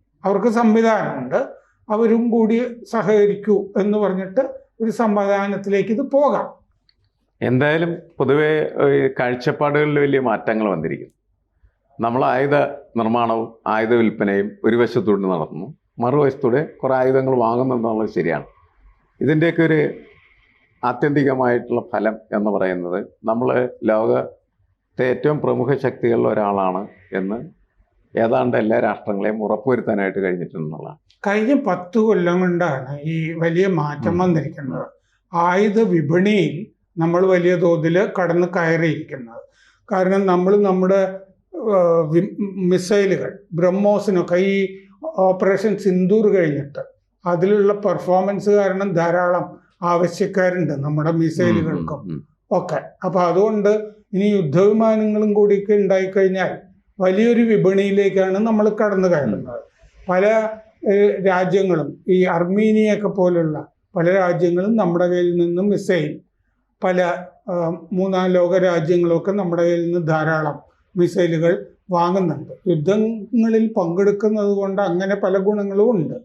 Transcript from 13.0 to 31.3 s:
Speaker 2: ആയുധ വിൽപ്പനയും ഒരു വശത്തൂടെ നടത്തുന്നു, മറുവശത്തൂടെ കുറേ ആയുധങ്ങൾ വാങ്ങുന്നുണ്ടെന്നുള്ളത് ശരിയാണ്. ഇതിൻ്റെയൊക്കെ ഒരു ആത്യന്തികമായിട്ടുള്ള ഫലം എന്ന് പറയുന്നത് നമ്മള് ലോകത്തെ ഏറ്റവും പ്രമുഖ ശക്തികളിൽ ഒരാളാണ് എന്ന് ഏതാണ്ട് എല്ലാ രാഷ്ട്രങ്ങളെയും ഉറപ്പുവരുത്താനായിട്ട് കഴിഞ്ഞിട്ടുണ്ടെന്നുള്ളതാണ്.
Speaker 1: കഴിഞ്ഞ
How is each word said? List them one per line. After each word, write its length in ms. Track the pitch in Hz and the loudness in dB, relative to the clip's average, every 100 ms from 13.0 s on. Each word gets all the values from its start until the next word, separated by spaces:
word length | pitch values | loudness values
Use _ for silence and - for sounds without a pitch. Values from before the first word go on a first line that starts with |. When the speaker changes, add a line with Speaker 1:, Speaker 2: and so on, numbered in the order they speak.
| 110 120 117 113 113 - - | 0 0 0 -2 -4 -8 -4
Speaker 2:
ആയുധ 260 | 110 110 | -2 2
വിൽപ്പനയും 560 | 120 110 - 101 98 104 - | 2 2 0 0 0 -2 -2
ഒരു 120 | 113 117 | 0 2
വശത്തൂടെ 520 | 117 123 98 98 95 | 2 0 0 0 0
നടത്തുന്നു, 400 | 85 78 80 110 - _ - | -2 -4 -10 -14 -18 _ -6
മറുവശത്തൂടെ 600 | 120 147 139 131 123 127 - - | -2 2 0 0 0 0 -2 -6
കുറേ 160 | 131 | -2
ആയുധങ്ങൾ 400 | 131 131 135 131 127 | 0 2 2 2 0
വാങ്ങുന്നുണ്ടെന്നുള്ളത് 720 | 113 120 131 123 113 110 107 | 0 0 -2 -2 -2 -2 -4
ശരിയാണ്. 320 | 92 82 76 - _ _ _ _ _ _ - | -2 -2 -4 -8 _ _ _ _ _ _ -6
ഇതിൻ്റെയൊക്കെ 420 | 127 156 165 165 | -2 0 0 2
ഒരു 180 | 160 156 143 - - _ _ _ _ _ _ - | 2 2 -2 -6 -18 _ _ _ _ _ _ -6
ആത്യന്തികമായിട്ടുള്ള 960 | 123 110 151 143 143 131 123 120 - 117 - | -4 -2 0 0 0 0 0 0 -2 -4 -4
ഫലം 240 | 104 107 107 - | -2 -2 -4 -6
എന്ന് 180 | 107 104 | -2 0
പറയുന്നത് 560 | 98 92 90 87 92 - _ | 0 -2 -2 -4 -6 -8 _
നമ്മള് 440 | 110 117 127 127 123 - | -4 -2 0 0 -2 -4
ലോകത്തെ 1200 | 110 110 117 123 135 - _ _ _ _ _ - | 0 0 2 -2 -4 -14 _ _ _ _ _ -4
ഏറ്റവും 360 | 127 123 151 147 | -2 0 -2 -2
പ്രമുഖ 360 | 127 123 123 131 | -2 -2 -2 -2
ശക്തികളിൽ 520 | 127 - 120 117 120 | -2 -2 0 2 0
ഒരാളാണ് 600 | 107 101 98 95 92 107 - - | 0 0 0 -2 -4 -8 -16 -10
എന്ന് 460 | 98 95 113 160 _ _ _ _ _ _ - | -6 -6 -8 -12 _ _ _ _ _ _ -2
ഏതാണ്ട് 380 | 117 131 127 120 | 0 0 0 0
എല്ലാ 240 | 107 120 | 0 0
രാഷ്ട്രങ്ങളെയും 600 | 113 101 113 98 101 110 | 0 -4 -6 -4 -4 -4
ഉറപ്പുവരുത്താനായിട്ട് 760 | 104 110 135 117 110 101 95 98 | -4 -2 -2 -2 -2 -2 -2 -2
കഴിഞ്ഞിട്ടുണ്ടെന്നുള്ളതാണ്. 800 | 95 90 82 - 78 80 - - _ _ | -4 -4 -8 -10 -10 -10 -16 -18 _ _
Speaker 1:
കഴിഞ്ഞ 280 | 202 | -2